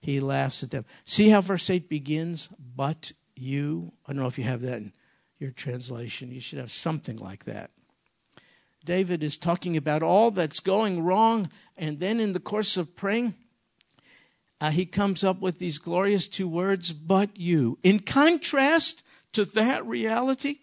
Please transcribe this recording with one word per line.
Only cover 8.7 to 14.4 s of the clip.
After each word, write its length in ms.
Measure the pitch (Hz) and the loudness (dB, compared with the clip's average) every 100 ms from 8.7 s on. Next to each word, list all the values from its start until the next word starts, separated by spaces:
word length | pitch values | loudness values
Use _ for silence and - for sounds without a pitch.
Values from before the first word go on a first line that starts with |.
| _ | _
David 380 | 151 180 185 175 | -4 -2 0 -2
is 140 | 151 - | -2 -2
talking 400 | 175 175 180 160 | -2 -2 0 -2
about 260 | 147 151 | 0 0
all 300 | 160 185 233 | 4 4 4
that's 260 | 196 160 - | 2 -2 -2
going 440 | - 196 220 180 | 0 2 2 0
wrong, 460 | 165 190 226 226 180 - _ - | 2 4 4 4 -2 -10 _ -8
and 240 | 156 147 | -8 -4
then 180 | 180 226 | -2 0
in 140 | 214 | 0
the 80 | 180 | -2
course 360 | - 208 202 190 | -4 -2 2 0
of 200 | 165 - | -2 -6
praying, 380 | 196 220 240 - _ _ _ _ _ _ _ - _ _ | -2 -2 -2 -6 _ _ _ _ _ _ _ -20 _ _